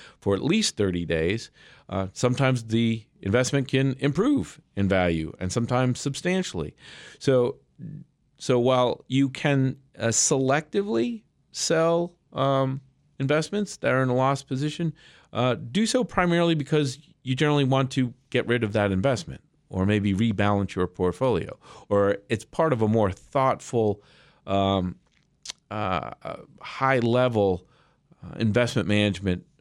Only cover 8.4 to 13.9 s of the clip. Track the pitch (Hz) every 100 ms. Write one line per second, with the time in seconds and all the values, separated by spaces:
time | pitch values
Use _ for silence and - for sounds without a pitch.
8.4 | - 123 123 127 123 - - 131 139 131
9.4 | 151 139 131 - _ - 113 113 - 139
10.4 | 131 143 151 202 202 226 240 226 - _
11.4 | _ - - 160 165 170 170 - _ -
12.4 | 139 135 135 135 - _ _ - 139 151
13.4 | 156 208 202 - 127